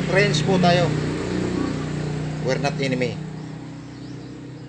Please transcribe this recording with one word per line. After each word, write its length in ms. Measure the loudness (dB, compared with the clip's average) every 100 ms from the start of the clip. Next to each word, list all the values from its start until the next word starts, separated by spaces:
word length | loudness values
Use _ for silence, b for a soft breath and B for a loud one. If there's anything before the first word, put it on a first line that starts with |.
| 4
friends 320 | 4 4 4 4
po 100 | 6
tayo. 240 | 6 6 4 2 0 -2 -2 0 0 0 0 -2 -2 -2 -2 -2 -4 -2 0
We're 160 | 0
not 160 | 0 0
enemy. 400 | 0 2 0 -2 -8 -10 -10 -10 -12 -12 -14 -14 -12 -12 -12 -12 -14 -14